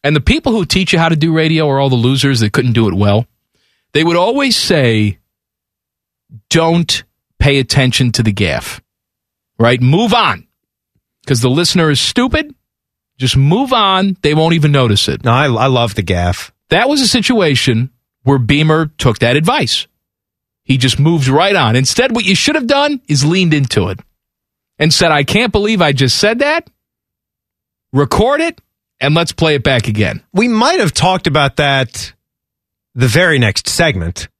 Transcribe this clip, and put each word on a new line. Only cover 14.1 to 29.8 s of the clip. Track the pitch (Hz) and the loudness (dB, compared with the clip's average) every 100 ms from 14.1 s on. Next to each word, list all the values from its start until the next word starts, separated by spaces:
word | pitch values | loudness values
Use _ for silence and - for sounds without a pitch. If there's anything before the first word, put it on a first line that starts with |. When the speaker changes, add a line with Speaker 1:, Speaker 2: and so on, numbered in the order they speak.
| 185 | -2
Speaker 1:
They | 151 | -2
won't | 151 160 165 | 0 2 2
even | 147 | 2
notice | 143 123 101 - | 2 2 0 -2
it. | - | -4
Speaker 2:
No, | 123 | 0
I, | 120 147 | 0 0
I | 117 131 | 0 0
love | 127 120 - | 0 -2 -4
the | |
gaffe. | 90 90 87 90 - _ _ | -4 -2 -2 -4 -10 _ _
Speaker 1:
That | 165 254 | 0 2
was | 294 | 0
a | 247 | 0
situation | 247 - 247 175 131 - 117 127 _ _ _ | 0 0 0 2 0 0 -2 -2 _ _ _
where | 120 139 | 0 0
Beamer | 110 143 156 156 156 _ | 2 0 2 2 0 _
took | 131 110 | -2 0
that | 117 135 | 0 0
advice. | 160 285 151 - - _ _ _ _ _ _ _ | 0 -2 -2 -4 -8 _ _ _ _ _ _ _
He | _ 131 | _ 0
just | 127 - | 0 0
moved | 147 170 131 | 0 2 2
right | 139 190 196 | 2 2 2
on. | 123 120 | 2 0
Instead, | 135 - 262 240 | 0 0 0 0
what | 185 | 0
you | 190 | 0
should | - 311 | 0 -2
have | 240 | 0
done | 277 294 277 _ | 0 0 -4 _
is | 143 143 | 0 0
leaned | 185 180 | 0 0
into | 151 131 - 92 | 0 0 -2 -4
it | 92 - _ _ _ _ _ _ _ | -6 -14 _ _ _ _ _ _ _
and | 160 | -2
said, | - 170 | 2 2
"I | 151 | 2
can't | 139 208 240 | 0 -2 0
believe | 208 208 220 | -2 -2 0
I | 160 | 0
just | 139 131 - | 0 -2 0
said | 208 233 | 0 0
that. | 285 320 330 _ _ _ _ _ _ _ _ _ _ _ _ | -2 -2 -6 _ _ _ _ _ _ _ _ _ _ _ _
Record | 131 143 - 226 285 | -2 0 2 2 0
it, | 330 320 _ _ _ _ | -2 -6 _ _ _ _
and | 139 160 | 0 0
let's | 165 | -2
play | - 160 147 | -2 0 0
it | |
back | 131 127 | 0 0